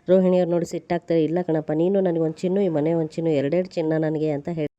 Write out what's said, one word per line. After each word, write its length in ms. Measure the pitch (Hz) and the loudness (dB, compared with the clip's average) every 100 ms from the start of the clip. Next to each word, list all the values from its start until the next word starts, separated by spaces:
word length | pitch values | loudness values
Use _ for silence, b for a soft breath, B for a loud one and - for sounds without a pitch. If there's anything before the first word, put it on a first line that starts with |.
| - | 2
ರೋಹಿಣಿಯವ್ರು 420 | 185 185 180 170 | 4 4 2 2
ನೋಡಿ 160 | 175 170 | 0 -2
ಸಿಟ್ಟಾಗ್ತಾರೆ, 580 | 170 - 175 - 165 | -6 -4 -4 0 0
"ಇಲ್ಲ 140 | 156 170 | 2 0
ಕಣಪ್ಪ, 300 | 175 160 151 | 0 -2 -2
ನೀನು 280 | 156 175 196 | 0 2 2
ನನಗೊಂದು 340 | 190 165 160 | 2 0 -2
ಚಿನ್ನು, 260 | 160 185 190 | -2 -2 0
ಈ 80 | 196 | 0
ಮನೆ 240 | 156 151 | 0 0
ಒಂದು 160 | 170 156 | 0 -2
ಚಿನ್ನು, 220 | - 165 | -4 -2
ಎರಡೆರಡು 380 | 147 139 170 185 | 0 0 -2 -2
ಚಿನ್ನ 240 | - 156 160 | -2 -2 0
ನನಗೆ" 320 | 156 156 156 | 0 -2 -2
ಅಂತ 180 | 143 147 | -4 -6
ಹೇಳಿ 200 | 165 147 | -6 -6